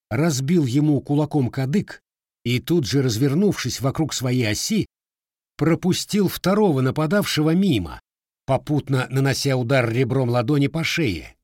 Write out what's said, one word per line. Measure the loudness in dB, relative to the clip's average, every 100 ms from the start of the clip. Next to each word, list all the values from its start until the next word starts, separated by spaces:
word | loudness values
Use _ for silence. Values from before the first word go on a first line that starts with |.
| -6
разбил | 0 0 0 0 2 2
ему | 2 2 2
кулаком | 0 0 0 0 0
кадык | -2 -2 -2 -4 -12 _ _ _ _ -2
и | -2
тут | 0 0 2
же, | 0
развернувшись | 0 2 2 2 2 0 -4 -4
вокруг | -4 -2 -4
своей | -2 -2 0 0
оси, | -2 -2 -2 -4 _ _ _ _ _ _ -2
пропустил | 0 2 0 -2 -2 -2 -2
второго | -2 0 2 2 2
нападавшего | 0 0 0 0 0 0 2
мимо, | 2 2 0 -2 -12 _ _ _ _ -2
попутно | -2 0 -2 0 -2 0
нанося | 0 0 0 0 0
удар | 0 0 2
ребром | 0 0 0 0
ладони | 0 0 0 0
по | -2 -4
шее, | -2 -2 -4 -10 _